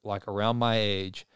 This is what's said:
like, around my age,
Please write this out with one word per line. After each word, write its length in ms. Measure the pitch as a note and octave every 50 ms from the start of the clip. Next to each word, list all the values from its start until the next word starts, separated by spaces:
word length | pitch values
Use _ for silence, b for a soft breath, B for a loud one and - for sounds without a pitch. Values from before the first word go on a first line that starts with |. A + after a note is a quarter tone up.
| -
like, 240 | G#2 G2 G2 -
around 300 | G#2+ G2+ G2+ G#2+ A2+ A#2+
my 200 | A#2 A#2+ A#2 A2+
age, 480 | A2+ G#2+ G#2 G2 F#2+ F#2+ F#2 - - - _